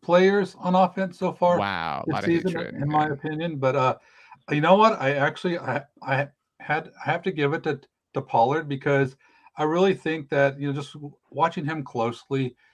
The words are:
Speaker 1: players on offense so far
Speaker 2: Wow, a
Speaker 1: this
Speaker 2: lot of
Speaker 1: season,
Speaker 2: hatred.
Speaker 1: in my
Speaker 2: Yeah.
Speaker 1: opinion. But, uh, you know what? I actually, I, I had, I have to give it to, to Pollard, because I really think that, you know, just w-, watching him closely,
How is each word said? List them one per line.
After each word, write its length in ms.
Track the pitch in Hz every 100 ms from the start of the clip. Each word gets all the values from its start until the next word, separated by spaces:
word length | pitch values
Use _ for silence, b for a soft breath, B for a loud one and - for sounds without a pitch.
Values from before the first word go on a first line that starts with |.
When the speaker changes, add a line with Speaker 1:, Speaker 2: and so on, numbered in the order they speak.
Speaker 1:
players 540 | - 180 185 202 185 -
on 160 | 180 185
offense 440 | 185 185 190 175
so 140 | 180
far 260 | - 175 175
Speaker 2:
Wow, 440 | 101 92 82 69
a 20 | 76
Speaker 1:
this 80 |
Speaker 2:
lot 100 | -
of 40 | 110
Speaker 1:
season, 200 | 170 180
Speaker 2:
hatred. 280 | 170 - -
Speaker 1:
in 120 | 147
my 200 | 151 151
Speaker 2:
Yeah. 60 |
Speaker 1:
opinion. 440 | 143 156 156 170 151
But, 180 | 131 135
uh, 220 | 127 113 B B B B -
you 120 | 151
know 140 | 156 190
what? 180 | 220 -
I 140 | 135 143
actually, 440 | 143 151 185 170
I, 240 | 135 127 - _
I 280 | - 135 143 _ _ _
had, 320 | - 151 165 - -
I 60 |
have 100 | 165
to 80 | 190
give 200 | 156 143
it 120 | 156
to, 180 | 165 139 _ _ _
to 80 | -
Pollard, 480 | 135 127 120 151 156
because 480 | 139 147 139 135 - b b b -
I 60 |
really 300 | 151 170 196
think 360 | 190 - 160 143
that, 280 | 147 139 135
you 100 | 143
know, 60 |
just 200 | 139 147
w-, 200 | 151 143 - _
watching 340 | 131 165 175 147
him 180 | 160
closely, 720 | 139 123 117 117 - 135 131 123 b